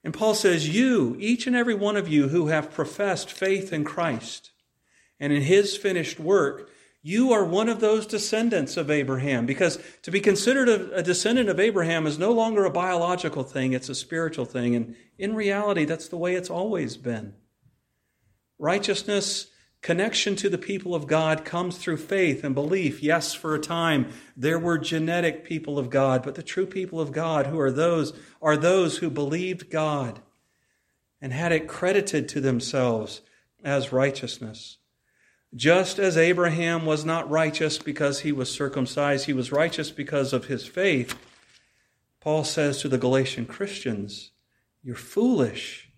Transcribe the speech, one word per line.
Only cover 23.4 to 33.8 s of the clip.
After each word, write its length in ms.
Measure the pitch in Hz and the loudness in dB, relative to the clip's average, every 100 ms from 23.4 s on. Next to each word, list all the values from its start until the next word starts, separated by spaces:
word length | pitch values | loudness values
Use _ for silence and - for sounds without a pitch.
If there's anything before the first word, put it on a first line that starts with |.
| 160 156 | -4 -4
a 40 | |
time, 500 | 156 170 165 147 120 - - - | -2 0 2 2 0 -6 -20 -2
there 240 | 143 165 | 0 0
were 180 | 170 165 | 0 0
genetic 680 | - 165 160 175 170 156 - | 0 -2 0 2 0 -2 -8
people 320 | 160 151 143 | -8 -4 -4
of 120 | 123 | 0
God, 340 | 135 135 131 | 2 4 2
but 120 | 139 135 | 0 -10
the 80 | |
true 220 | - - 190 | -6 -4 -2
people 340 | 190 185 165 | -4 -6 -4
of 120 | 147 | -4
God 360 | 143 165 156 139 | -2 0 0 0
who 120 | 160 | 2
are 120 | 135 | 0
those, 420 | 127 170 165 147 - - _ | 2 2 2 -2 -8 -20 _
are 140 | 156 151 | 2 4
those 420 | 165 190 170 - | 4 4 2 0
who 120 | 165 | -4
believed 600 | 139 143 165 185 180 - | -2 -2 -2 -4 -6 -6
God 520 | 156 156 147 123 101 _ _ _ _ _ _ _ _ _ _ | -2 0 -2 -4 -8 _ _ _ _ _ _ _ _ _ _
and 120 | 135 | -8
had 180 | 127 170 | -4 0
it 160 | 160 156 | 0 -2
credited 600 | - 180 196 196 151 - | -4 2 2 2 -2 -2
to 120 | 151 | 0
themselves 800 | 135 120 - 139 123 113 107 - _ _ _ _ | 0 0 0 0 2 0 -4 -12 _ _ _ _
as 280 | 139 139 | -2 -2